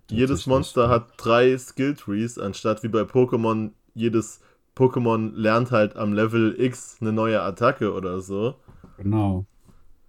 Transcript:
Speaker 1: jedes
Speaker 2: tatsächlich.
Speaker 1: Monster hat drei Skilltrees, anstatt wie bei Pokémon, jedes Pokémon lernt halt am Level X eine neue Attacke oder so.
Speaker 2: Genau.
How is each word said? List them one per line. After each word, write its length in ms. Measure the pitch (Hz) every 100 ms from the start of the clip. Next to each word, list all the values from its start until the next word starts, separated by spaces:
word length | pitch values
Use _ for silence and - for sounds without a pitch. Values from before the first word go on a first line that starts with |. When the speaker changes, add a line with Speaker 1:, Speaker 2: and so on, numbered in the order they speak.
| -
Speaker 1:
jedes 180 | 110 131
Speaker 2:
tatsächlich. 180 | 139 -
Speaker 1:
Monster 420 | 131 - - 117
hat 240 | 120 117 -
drei 400 | 117 117 127 131
Skilltrees, 840 | - - 135 143 - 101 117 -
anstatt 440 | 98 95 113 107
wie 60 | 110
bei 140 | 110
Pokémon, 680 | 101 131 127 123 113 110 107 - _
jedes 460 | 113 113 113 110 - _ _ _ -
Pokémon 560 | 131 127 117 113 110
lernt 360 | 90 107 113 123
halt 260 | 117 107 -
am 160 | 107
Level 420 | 104 110 117 110 -
X 400 | 127 123 - -
eine 120 | 110
neue 300 | 110 110 107
Attacke 500 | 90 92 113 - 107
oder 280 | 92 92 90
so. 360 | 92 98 113 143 _ - - -
Speaker 2:
Genau. 500 | 101 107 101 92 98 _ _ - - -